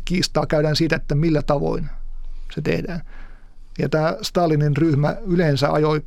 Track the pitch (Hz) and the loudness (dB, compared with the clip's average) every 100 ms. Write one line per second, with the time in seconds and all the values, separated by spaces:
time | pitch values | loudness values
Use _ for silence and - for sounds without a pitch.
0 | - 180 - 156 143 156 156 151 160 160 | -2 0 0 0 2 2 2 2 2 0
1 | - 147 165 151 - 143 156 107 156 - | 0 2 2 2 2 0 0 -2 -4 -6
2 | - - - - - - 151 165 - 170 | -8 -8 -8 -8 -6 -4 -2 -2 -2 -8
3 | - - - - - - - - 139 156 | -10 -12 -14 -16 -20 -18 -10 -4 0 2
4 | 160 - - 180 170 147 151 139 165 143 | 0 -2 -2 2 2 4 2 2 2 4
5 | 147 - 190 175 160 131 147 151 151 151 | 2 -2 0 2 4 2 2 2 2 0